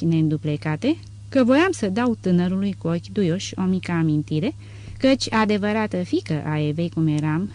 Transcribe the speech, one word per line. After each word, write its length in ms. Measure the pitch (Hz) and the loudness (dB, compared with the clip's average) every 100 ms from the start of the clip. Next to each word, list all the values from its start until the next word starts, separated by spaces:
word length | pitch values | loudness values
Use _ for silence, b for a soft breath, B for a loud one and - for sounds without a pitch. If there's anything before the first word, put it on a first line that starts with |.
| 165 | 0
neînduplecate 920 | 165 160 156 151 147 160 156 247 330 - - - | 2 2 0 -2 -4 -2 -2 0 -2 -4 -18 -2
că 140 | 277 | 2
voiam 280 | 240 269 381 | 4 6 4
să 160 | 339 208 | 2 -2
dau 300 | 196 247 226 | 0 0 0
tânărului 560 | 185 175 180 190 196 190 | 2 2 2 0 -2 -4
cu 100 | 165 | -2
ochi 200 | 170 185 | -4 -4
duioși 420 | 196 185 175 - - | -2 0 0 -4 -2
o 40 | |
mică 300 | 185 185 - | 0 0 0
amintire, 640 | 170 160 151 151 151 202 - B B B B | 0 2 2 0 -2 -2 -4 B B B B
căci 360 | 262 269 - | 2 2 2
adevărată 640 | 220 214 208 208 214 214 180 | 0 2 2 0 0 -2 -2
fiică 460 | 180 330 - 156 - | 0 -2 0 -4 -2
a 220 | 151 151 | 0 0
Evei 240 | 151 170 | 0 -2
cum 140 | - 160 | 0 2
eram, 420 | 151 156 156 202 | 2 0 0 -2